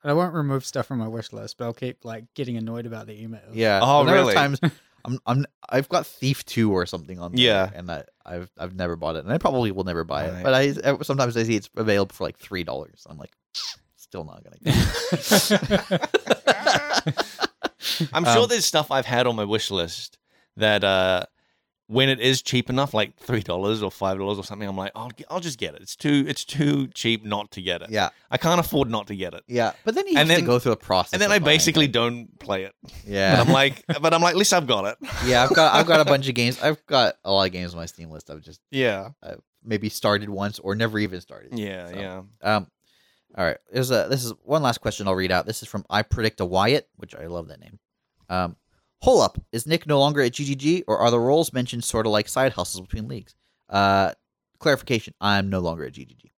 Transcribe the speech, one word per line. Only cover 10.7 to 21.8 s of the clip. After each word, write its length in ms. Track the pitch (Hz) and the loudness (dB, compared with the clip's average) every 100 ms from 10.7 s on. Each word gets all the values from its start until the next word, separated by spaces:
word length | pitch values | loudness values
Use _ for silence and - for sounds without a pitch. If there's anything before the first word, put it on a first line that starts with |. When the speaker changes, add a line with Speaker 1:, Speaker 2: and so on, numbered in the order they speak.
| 139 - | 0 -2
Speaker 2:
I, 60 | 139 | -2
sometimes 340 | 147 139 123 117 | -4 -2 0 0
I 60 | |
see 120 | 113 110 | 0 -2
it's 140 | - - | -4 -4
available 360 | 110 101 98 | 0 2 0
for, 120 | - 85 | -4 -8
like, 120 | - | -8
three 280 | - 95 82 | -10 -8 -6
dollars. 420 | 64 78 _ - | -8 -10 _ -20
I'm 80 | 78 | -20
like, 140 | - _ _ - - - _ _ | -20 _ _ -12 -12 -14 _ _
"Still 300 | - 95 78 | -16 -14 -14
not 180 | - | -18
gonna 140 | 50 50 | -20 -8
get 160 | - - - 480 480 165 - 208 - 208 - 202 - | 2 4 2 0 -4 -4 2 2 4 0 2 -2 0
it." 180 | 185 - - - 214 - 208 277 196 294 - - | -2 0 -2 0 0 2 2 2 0 0 -2 -2
Speaker 3:
<laughs> 1080 | - - - - _ - _ - - 156 | -4 -6 -6 -10 _ -12 _ -8 -4 -4
I'm 100 | 139 170 | 0 4
sure 180 | 117 | 4
Speaker 2:
Um, 40 | 233 | 4
Speaker 3:
there's 160 | 240 - | 2 0
stuff 260 | 160 151 | 0 0
I've 140 | 135 113 | -2 0
had 220 | 120 123 | 0 0
on 80 | 113 | 0
my 80 | 104 | -2
wish 260 | 107 - | -2 -2
list 460 | 98 85 - - _ _ _ _ - | -4 -4 -8 -14 _ _ _ _ -2
that, 260 | 107 104 | 2 4
uh, 400 | 98 95 92 90 - _ _ _ _ _ | 4 4 4 0 -2 _ _ _ _ _